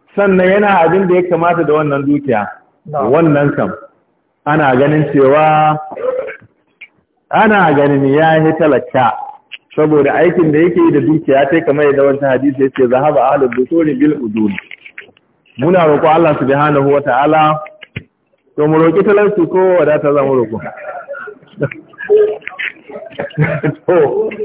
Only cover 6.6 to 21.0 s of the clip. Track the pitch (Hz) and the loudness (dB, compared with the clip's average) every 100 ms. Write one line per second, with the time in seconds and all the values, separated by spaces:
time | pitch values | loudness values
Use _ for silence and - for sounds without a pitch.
6.6 | _ _ - _ _ _ - 160 220 208 | _ _ -20 _ _ _ -4 0 2 2
7.6 | 170 143 143 139 139 143 160 160 156 156 | 2 2 2 2 2 2 2 2 2 0
8.6 | 156 127 - 131 110 - - - _ - | 0 0 -2 -2 0 -2 -10 -18 _ -20
9.6 | _ - 156 151 139 135 170 170 160 151 | _ -4 0 2 2 2 0 2 0 2
10.6 | 175 175 165 147 131 156 156 135 143 165 | 2 2 2 2 0 0 0 0 2 0
11.6 | 165 143 143 135 139 139 139 127 143 135 | 0 0 2 2 2 0 0 0 -2 0
12.6 | 135 135 123 127 147 143 123 143 131 120 | -2 0 0 2 0 2 2 2 0 -2
13.6 | 127 165 156 127 147 143 117 110 107 95 | -2 0 0 0 0 -2 -4 -2 -4 -4
14.6 | - - - - - _ _ _ _ - | -12 -20 -20 -20 -20 _ _ _ _ -4
15.6 | 147 185 160 143 160 160 160 147 131 139 | 0 2 2 2 2 2 2 0 0 0
16.6 | 151 147 139 143 143 123 147 156 151 156 | 0 2 2 0 0 0 2 2 2 0
17.6 | - - - - - _ _ _ _ - | -8 -20 -20 -20 -20 _ _ _ _ -2
18.6 | 151 156 165 165 196 202 202 190 160 180 | 0 2 2 2 2 2 2 0 -2 0
19.6 | 185 180 147 151 147 143 135 131 110 110 | 2 2 2 0 0 0 0 0 -2 -6
20.6 | - - - - | -12 -14 -14 -14